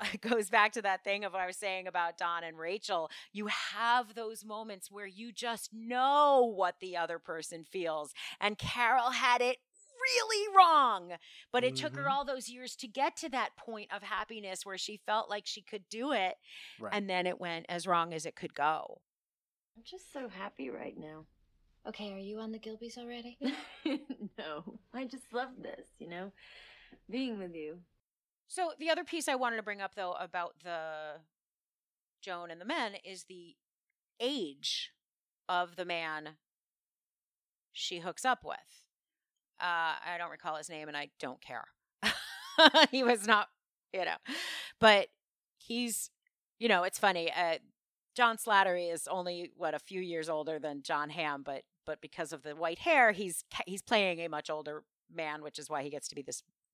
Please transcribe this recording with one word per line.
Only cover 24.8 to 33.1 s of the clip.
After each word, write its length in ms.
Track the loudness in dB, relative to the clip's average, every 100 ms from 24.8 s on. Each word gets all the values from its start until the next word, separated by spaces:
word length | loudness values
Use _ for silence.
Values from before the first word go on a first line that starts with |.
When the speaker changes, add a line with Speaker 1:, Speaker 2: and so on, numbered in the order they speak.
| _
Speaker 3:
I 120 | -10 -10
just 280 | -12 -8
love 160 | -6 -6 -8
this, 260 | -14 -14 -16 -18
you 80 | -14
know, 240 | -10 -12 -14 -20 -20 -20 -20 -20 -20 -8
being 300 | -4 -4 -4
with 160 | -8 -8
you. 240 | -10 -10 -16 _ _ _ _ _ _
Speaker 2:
So 240 | -4 -4 -2
the 100 | 0
other 120 | 0 0
piece 220 | -4 0
I 80 | 0
wanted 200 | 0 -2
to 80 |
bring 180 | -4 -6
up, 140 | -6 -4
though, 160 | -4 -4
about 360 | -4 -4 -4 -8
the 500 | -8 -6 -6 -8 -10 -12 _ _ _ _ _ _ _ _ _ _
Joan 300 | -8 -8 -8
and 80 | -10
the 40 | -6
men 280 | -4 -4 -6
is 200 | -14